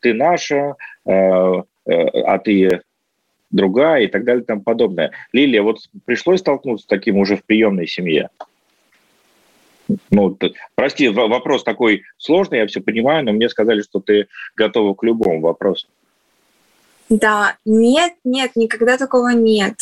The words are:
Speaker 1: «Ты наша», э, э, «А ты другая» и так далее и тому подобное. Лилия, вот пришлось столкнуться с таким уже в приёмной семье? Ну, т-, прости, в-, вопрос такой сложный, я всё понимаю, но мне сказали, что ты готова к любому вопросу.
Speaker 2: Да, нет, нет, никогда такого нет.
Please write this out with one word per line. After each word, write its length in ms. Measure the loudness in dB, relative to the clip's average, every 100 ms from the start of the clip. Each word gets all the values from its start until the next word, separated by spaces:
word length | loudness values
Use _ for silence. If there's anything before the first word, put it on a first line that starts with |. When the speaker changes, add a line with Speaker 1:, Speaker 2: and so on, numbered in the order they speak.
Speaker 1:
«Ты 120 | 0
наша», 600 | 2 0 0 -2 -2 -4 -8 -18 -12 -2
э, 60 | 2 2 2 2 0 -6 _ -4
э, 60 | 0 0 -2 -2
«А 120 | -2
ты 420 | 0 2 2 0 _ _ _ _ _ _ _
другая» 520 | -2 0 2 2 2
и 40 | 0
так 160 | -2
далее 180 | -2 -2
и 40 | -2
тому 140 | -6
подобное. 500 | -4 -2 -2 -2 -6 -6 -6
Лилия, 300 | 0 2 2
вот 160 | 0 -4 -10 -18
пришлось 360 | -6 -4 0 0
столкнуться 440 | 0 -4 -4 -8
с 20 | _
таким 300 | -2 0 0
уже 200 | 0 -2
в 80 |
приёмной 420 | _ 2 2 0 -6
семье? 420 | -6 -2 -2 -2 _ -20 _ _ _ _ _ _ _ _ _ _ _ _ _ -8 -8 _
Ну, 200 | 2 2
т-, 220 | 0 -6 -6 -10
прости, 340 | -4 -4 0 0
в-, 200 | 2 0
вопрос 340 | 0 -2 -2
такой 400 | -2 -2 0 0 -4 _
сложный, 400 | 0 0 0 -2
я 80 | -2
всё 140 | -4
понимаю, 440 | -4 -2 0 0
но 80 | 0
мне 160 | 0 0
сказали, 340 | 0 0 0
что 180 | -2 -8
ты 260 | 0 0 0 -10 -18 -2
готова 380 | -2 0 -2
к 80 | 0
любому 380 | -2 0 -2 0
вопросу. 460 | -2 -2 -4 -4 -10 _ _ _ _ _ _ _ _ _ _ _ _
Speaker 2:
Да, 460 | 2 2 2 0 -2
нет, 500 | 0 4 4 4 0 -2
нет, 280 | -4 -2 -2 -2
никогда 400 | -2 0 0 0
такого 320 | 0 0 2
нет. 460 | 2 2 2 0 -6